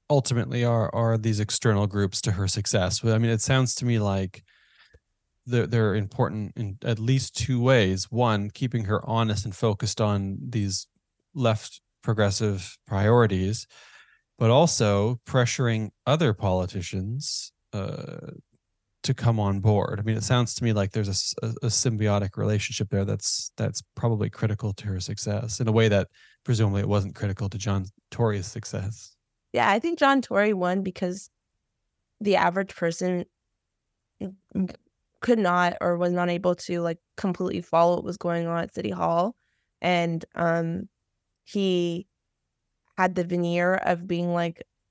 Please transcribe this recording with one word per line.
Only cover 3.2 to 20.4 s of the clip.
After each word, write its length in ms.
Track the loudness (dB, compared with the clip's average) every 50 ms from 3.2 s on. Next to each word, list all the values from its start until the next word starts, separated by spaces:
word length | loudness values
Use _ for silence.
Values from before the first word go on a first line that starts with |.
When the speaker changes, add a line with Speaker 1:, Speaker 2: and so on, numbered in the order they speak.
| 2 2
Speaker 1:
it 100 | 2 2
sounds 340 | 2 2 2 2 2 2 0
to 100 | -2 0
me 140 | 0 2 2
like 440 | 2 2 0 0 -2 -4 -8 -12 -20 _ _ _ _ _ _ _ _ _ -20 -20 _ _ _ _ _ _ _ _ -6
they're, 220 | -2 0 0 0
they're 280 | 2 2 2 2 2 2
important 580 | 0 -2 -2 -2 -2 -2 -2 -2 -4 -8 -8 -8
in 220 | -8 -8 -8 -8 -6 -4
at 160 | -2 -2 0
least 360 | 0 2 2 2 0 -2 -4
two 260 | -4 -2 0 0 2
ways. 500 | 4 4 6 6 4 4 2 0 -4 -4
One, 380 | -2 0 2 2 2 0 -2 -4
keeping 360 | -6 -4 -4 -2 -2 -2 -2
her 220 | 0 -2 -2 -2
honest 380 | 0 0 0 0 0 0 -2 -4
and 100 | -6 -4
focused 460 | 0 0 0 0 0 -2 -4 -2 0
on 360 | 0 2 2 0 0 -2 -4 -6
these 460 | -6 -4 -4 -2 -2 -2 -2 -4 -6 -10 _ _ _ _ _ _ _ _ -4
left 480 | 0 2 2 2 0 -4 -10 -16 -18 _ _ _ _
progressive 760 | -4 -2 2 2 2 2 2 0 0 0 -2 -2 -6 -10 -16 -18 _
priorities, 800 | -4 -2 2 4 6 6 6 6 4 4 2 0 0 -2 -4 -6 -12 -18 -20 -20 -20 -20 -20 -20 _ _ _ _ _ _
but 120 | 0 2 4
also 720 | 6 6 4 4 4 2 2 2 2 2 2 0 -2 -4 _
pressuring 640 | -2 0 2 2 2 0 0 0 0 0 0 -2 -6 -8 _ -2
other 280 | 0 0 2 2 0 0
politicians, 1160 | 0 0 0 2 0 0 -2 -4 -8 -8 -6 -6 -6 -4 -4 -6 -6 -6 -8 -8 -8 -10 -12 -16 _ _ _
uh, 600 | -8 -8 -6 -6 -8 -10 -10 -12 -12 -14 -14 -16 -16 -18 -20 _ _ _ _ _ _ _ _ _ _ _
to 120 | -2 -2 -2
come 260 | 2 2 2 2 2
on 220 | 2 0 0 2
board. 360 | 4 4 4 4 2 0 -2
I 60 | -4 -2
mean, 140 | -2 -2
it 60 | 0 0
sounds 300 | 2 2 2